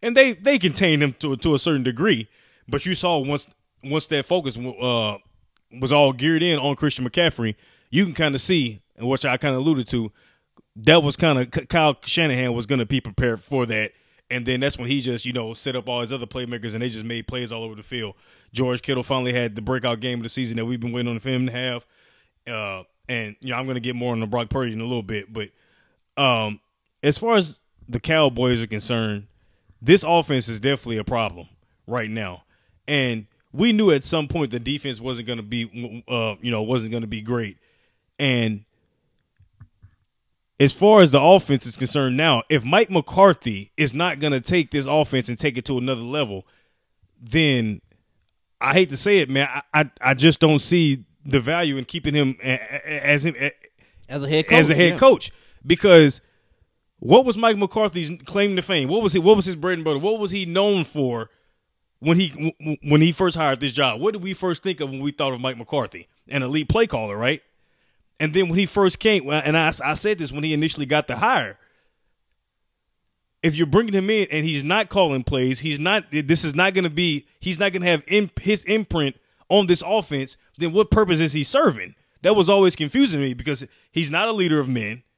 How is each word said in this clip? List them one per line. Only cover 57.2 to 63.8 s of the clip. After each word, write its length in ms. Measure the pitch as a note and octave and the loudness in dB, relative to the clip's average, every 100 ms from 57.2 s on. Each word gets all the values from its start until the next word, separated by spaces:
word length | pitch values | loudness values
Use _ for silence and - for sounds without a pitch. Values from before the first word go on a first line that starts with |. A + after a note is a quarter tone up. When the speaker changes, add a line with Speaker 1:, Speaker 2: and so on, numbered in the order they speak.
| C4 | 6
Speaker 1:
was 100 | G#3 | 2
Mike 220 | A3+ G#3 | 0 0
McCarthy's 540 | G3 - G#3+ E3 D#3 E3+ - | -2 -2 -2 -2 -8 -10 -8
claim 300 | G3 G3+ F#3 | -2 -2 -2
to 60 | |
fame? 260 | - F3+ C3 | -4 -2 0
What 140 | G3 | 0
was 120 | G#3+ | 0
he, 60 | D#3 | 2
what 160 | E3+ G#3+ | 6 6
was 100 | F3+ | 4
his 100 | E3+ | -4
bread 240 | F3 F3+ | -4 -4
and 40 | |
butter? 140 | D#3+ C#3+ | -2 -2
What 200 | F3 A3 | -2 -2
was 120 | G3+ | -4
he 140 | G3 F3+ | -4 -4
known 380 | E3+ G#3 G3 D3+ | 0 2 2 -2
for 440 | D#3 C3 A#2 A2 _ _ _ _ _ _ _ | -4 -4 -4 -8 _ _ _ _ _ _ _
when 180 | C#3+ E3+ | 0 2
he, 100 | F#3 | 2
w-, 220 | C3+ D#3+ - | -2 -6 -6
w-, 180 | D3+ D3+ | -8 -8
when 180 | C#3+ D3+ | 2 4
he 100 | D#3+ | 4
first 240 | D#3+ F#3 E3 | 2 -2 0
hired 240 | D#3 C3+ | -2 -2
this 140 | C#3 | -4
job? 260 | A#2+ | -2